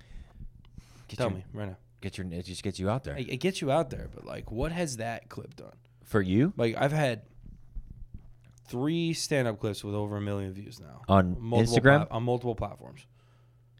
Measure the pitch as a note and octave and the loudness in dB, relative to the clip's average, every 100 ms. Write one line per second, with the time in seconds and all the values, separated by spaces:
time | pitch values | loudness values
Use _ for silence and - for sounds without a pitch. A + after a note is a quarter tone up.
0 | - - - - - - - - - - | -16 -16 -16 -16 -16 -16 -20 -20 -20 -20
1 | - G#2+ A#2 F#2 F#2 G#2+ G2+ F#2 - _ | -10 -2 -2 -2 -8 -8 -8 -10 -18 _
2 | G2 - F#2 E2+ F2 F2+ G2+ F#2 F#2+ B2 | -10 -8 -6 -8 -8 -6 -6 -2 -2 -2
3 | - C3+ A#2+ B2+ F#3 F#3 C#3 D3+ D#3+ B2+ | -4 -8 -6 -2 -2 0 2 2 0 -6
4 | - - - - - A2+ D#3 E3+ E3 A2+ | -10 -12 -12 -10 -8 -4 -2 -2 -4 -4
5 | A2+ A2+ - - - - G1+ - _ _ | -6 -8 -10 -14 -14 -16 -20 -20 _ _
6 | - G#2+ F#2 G2+ E3+ C#3 A#2 A2 C#3+ D#3 | 0 2 6 6 6 4 0 2 2 2
7 | C#3 A2 - - - - - - - - | 2 -2 -8 -20 -18 -18 -14 -12 -12 -14
8 | - - - - - - - B2 D3 E3 | -14 -16 -18 -20 -20 -20 -8 -2 0 2
9 | E3 D#3+ - C#3+ A#2+ G#2 A2 G2 G#2 G#2 | 0 -2 0 0 0 -2 -4 -4 -4 -4
10 | G#2 G#2 G2+ G2+ F#2+ F#2+ G#2 A#2 D2 - | -2 -4 -2 -4 -6 -8 -14 -16 -18 -8
11 | - G2 F2+ B2 A2+ A#2 A#2 A#2 C3 D3 | 6 6 6 0 2 4 6 8 10 8
12 | - A#2 B2 B2 A#2+ A2 G#2 - - C#3 | 4 -2 -2 -2 -2 -4 -6 -8 -18 -20
13 | - _ _ _ _ _ _ | -20 _ _ _ _ _ _